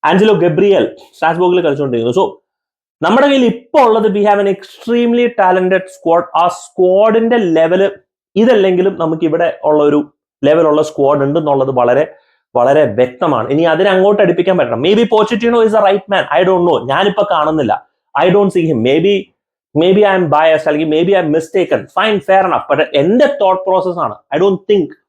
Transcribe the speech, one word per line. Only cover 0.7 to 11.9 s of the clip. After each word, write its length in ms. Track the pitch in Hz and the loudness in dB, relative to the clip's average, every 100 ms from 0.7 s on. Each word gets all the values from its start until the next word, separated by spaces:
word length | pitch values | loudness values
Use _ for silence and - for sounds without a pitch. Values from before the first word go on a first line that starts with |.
| 190 107 - - _ | 0 0 -6 -20 _
സ്ട്രാസ്ബർഗിൽ 440 | 160 165 180 180 165 | -4 0 0 0 -2
കളിച്ചുകൊണ്ടിരിക്കുന്നു. 500 | 143 143 120 117 147 | -2 -4 -2 -2 0
So, 40 | 196 - _ _ _ _ _ _ 160 | -2 -6 _ _ _ _ _ _ 0
നമ്മുടെ 200 | 226 285 | 2 2
കയ്യിൽ 140 | 269 240 | 2 0
ഇപ്പൊ 240 | - _ 302 247 | -2 _ 0 2
ഉള്ളത് 220 | 220 214 202 | 2 0 0
we 60 | 202 | 0
have 120 | 202 | 0
an 60 | 196 196 | 0 -4
extremely 680 | - - - 240 240 240 240 240 | -10 -16 -4 -2 0 0 0 0
talented 440 | 185 185 185 185 185 | 0 2 0 -2 -4
squad. 280 | - 170 170 170 160 | -8 -2 0 0 -2
ആ 20 | 175 170 | -2 -4
സ്ക്വാഡിന്റെ 760 | - - 185 190 220 220 226 240 190 160 | -16 -2 2 4 2 2 0 0 0 0
ലെവല് 320 | 160 185 196 196 _ _ _ 190 | 0 0 -2 -4 _ _ _ 0
ഇതല്ലെങ്കിലും 520 | 226 226 190 180 190 180 | 2 2 2 0 -2 -2
നമുക്ക് 220 | 165 160 165 | -4 -2 -2
ഇവിടെ 180 | 165 170 - - | -2 -2 -2 0
ഉള്ള 120 | 151 147 | 2 2
ഒരു 80 | 147 147 _ _ _ 139 | 0 -4 _ _ _ 0
ലെവലുള്ള 340 | 156 165 151 151 | 2 2 0 -2
സ്ക്വാഡ് 340 | - 139 143 139 | -2 0 0 0
ഉണ്ട് 120 | 156 | -2
എന്നുള്ളത് 300 | 151 139 135 127 | -2 -2 -2 0
വളരെ, 260 | 120 | 0